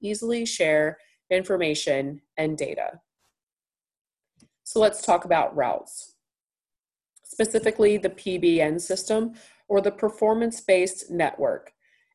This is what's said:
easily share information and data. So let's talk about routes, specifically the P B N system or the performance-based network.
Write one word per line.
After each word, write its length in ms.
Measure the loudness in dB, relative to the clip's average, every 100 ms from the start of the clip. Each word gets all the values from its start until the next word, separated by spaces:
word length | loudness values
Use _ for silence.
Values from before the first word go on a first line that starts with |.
easily 440 | -8 -6 -4 -4 -4
share 520 | 0 2 2 2 -4 _ _ -2
information 920 | -2 0 0 0 -2 -2 -2 -2 -8 _ -4
and 200 | -4 -2
data. 440 | -6 -6 -8 -8 _ _ _ _ _ _ _ _ _ _ _ _ _ _ _ _
So 160 | -6 2
let's 220 | 2 2
talk 240 | 2 2 4
about 280 | 2 2 0
routes, 600 | -2 -2 -8 -18 -20 _ _ _ _ _ _ _ _ _ _ _
specifically 720 | -14 -4 -2 0 0 2 4 4
the 120 | -2
P 280 | -6 -6 0
B 240 | 2 4
N 180 | 2 0
system 540 | -4 -6 -2 -2 -2 -8 -20 _ 0
or 140 | 2
the 100 | 2
performance-based 1200 | 0 -4 0 0 2 0 -4 2 4 2 -4 -8
network. 600 | -2 -2 0 -2 -2 -8 _ _ _ _